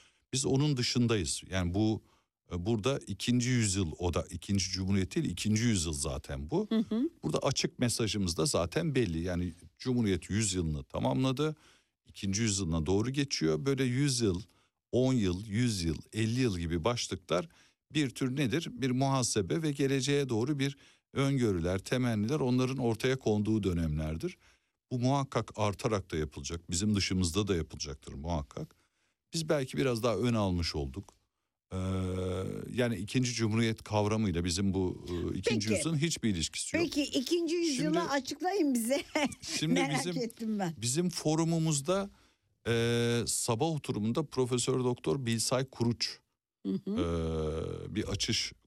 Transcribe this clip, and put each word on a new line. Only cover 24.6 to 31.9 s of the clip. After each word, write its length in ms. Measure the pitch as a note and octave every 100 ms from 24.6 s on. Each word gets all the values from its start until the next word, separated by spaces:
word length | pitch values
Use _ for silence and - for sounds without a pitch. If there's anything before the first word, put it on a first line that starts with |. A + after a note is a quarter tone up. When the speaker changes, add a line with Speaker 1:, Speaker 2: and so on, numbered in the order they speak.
| _ _ _
Speaker 1:
Bu 80 | B2+
muhakkak 540 | B2+ C#3 C#3 A#2+ G#2 -
artarak 560 | G#2 F#2+ A#2+ G#2 -
da 40 | E2
yapılacak. 540 | D2+ - C#2+ E2+ -
Bizim 260 | F2 G#2+ G2+
dışımızda 520 | - F#2 F2+ F2+ G2+
da 80 | F2
yapılacaktır 560 | D#2 - - D2+ -
muhakkak. 640 | C#2 D#2+ D#2+ C#2+ - - _ _ _ _ _ _
Biz 160 | E3 D#3+
belki 280 | D3+ B2+ C#3+
biraz 260 | C3+ A#2
daha 140 | A#2+ G2
ön 180 | A#2+
almış 400 | A2+ G2+ F2 E2
olduk. 420 | D#2 C#2 E2 - _ _ _ _ _ _
Ee, 40 | F#2 F#2